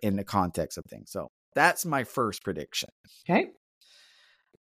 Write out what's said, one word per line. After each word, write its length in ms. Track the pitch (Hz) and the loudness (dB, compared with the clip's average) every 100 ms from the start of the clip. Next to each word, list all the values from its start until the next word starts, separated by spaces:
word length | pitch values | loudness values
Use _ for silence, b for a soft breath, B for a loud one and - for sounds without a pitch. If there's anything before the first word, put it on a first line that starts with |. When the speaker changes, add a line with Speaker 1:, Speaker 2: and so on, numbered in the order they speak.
Speaker 1:
in 140 | 104 98 | 0 0
the 80 | |
context 540 | 98 104 90 85 78 - | 0 2 2 0 -4 -6
of 60 | - | -12
things. 220 | 57 - | -16 -12
So 160 | 98 76 _ _ | -10 -12 _ _
that's 300 | - 160 - | 2 4 4
my 200 | 170 139 | 0 -2
first 380 | 120 - 113 92 | 0 -2 -2 -2
prediction. 440 | - 78 71 - - _ _ - - | -4 -6 -6 -6 -8 _ _ -12 2
Speaker 2:
Okay. 220 | 196 370 - _ _ b b b b b b b _ | 2 2 -6 _ _ b b b b b b b _